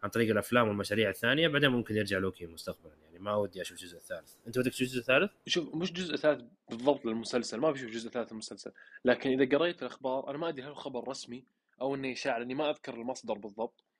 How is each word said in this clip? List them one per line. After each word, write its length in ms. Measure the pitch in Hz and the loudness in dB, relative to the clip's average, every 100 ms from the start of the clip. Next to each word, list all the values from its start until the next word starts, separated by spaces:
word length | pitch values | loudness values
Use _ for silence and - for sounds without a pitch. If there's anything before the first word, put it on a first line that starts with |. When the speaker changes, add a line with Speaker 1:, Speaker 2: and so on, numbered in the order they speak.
Speaker 1:
عن 60 | 104 | -2
طريق 220 | 117 113 | 2 4
الأفلام 360 | 104 - 123 110 | 2 4 4 4
والمشاريع 420 | 101 98 104 104 | 2 0 2 2
الثانية، 380 | - 117 143 165 | 2 2 4 4
بعدين 220 | 143 143 | 4 4
ممكن 260 | 123 110 107 | 4 2 0
يرجع 220 | 101 95 | 2 2
لوكي 280 | 95 - 85 | 0 -2 -10
مستقبلًا. 480 | 82 - - 80 78 | -10 -10 -10 -16 -20
يعني 160 | 80 85 | -20 -8
ما 160 | 104 104 | -2 0
ودي 260 | 101 92 | 0 -4
أشوف 160 | 87 85 | -10 -10
الجزء 200 | 90 85 | -14 -16
الثالث. 380 | - 87 - - 120 | -10 -10 -10 -18 -4
أنت 100 | 127 | 0
ودك 140 | 123 | 0
تشوف 100 | - | 0
الجزء 180 | 127 127 | -2 0
الثالث؟ 320 | 123 135 202 - - | 2 4 4 -2 -2
Speaker 2:
شوف، 280 | 175 143 156 | -2 -2 -4
مش 180 | 185 | -4
جزء 220 | 170 175 147 | -4 -4 0
ثالث 300 | 151 131 117 _ - | 2 2 -4 _ -12
بالضبط 360 | 113 131 135 113 | 0 2 2 0
للمسلسل، 540 | 113 107 123 113 113 | -2 -2 -2 -2 0
ما 120 | 156 | 0
بشوف 200 | 135 120 | 0 -4
جزء 180 | 113 113 | -8 -6
ثالث 220 | 123 107 | -6 -6
للمسلسل، 400 | 113 - 104 110 - - - 123 | -8 -12 -12 -14 -16 -20 0 4
لكن 360 | 117 135 131 | 4 4 4
إذا 160 | 131 143 | 4 4
قريت 240 | 170 170 | 2 -2
الأخبار، 480 | 123 - 131 131 139 | -8 -6 -2 -2 -4
أنا 80 | 143 | -4
ما 120 | 170 | -4
أدري 140 | 139 | -4
هل 60 | 131 | -10
الخبر 380 | - 143 123 113 | -10 -8 -6 -6
رسمي 380 | 135 - 123 - _ _ - | -8 -10 -12 -14 _ _ -4
أو 140 | 135 139 | -2 -2
إنه 160 | 135 | -4
إشاعة، 280 | 123 139 117 | -2 0 0
لأني 160 | 123 135 | -2 0
ما 140 | 151 | 0
أذكر 240 | 151 - | 0 -6
المصدر 400 | 117 120 127 117 | -6 -6 -4 -4
بالضبط، 500 | 104 107 101 120 - _ | -4 -6 -6 -6 -8 _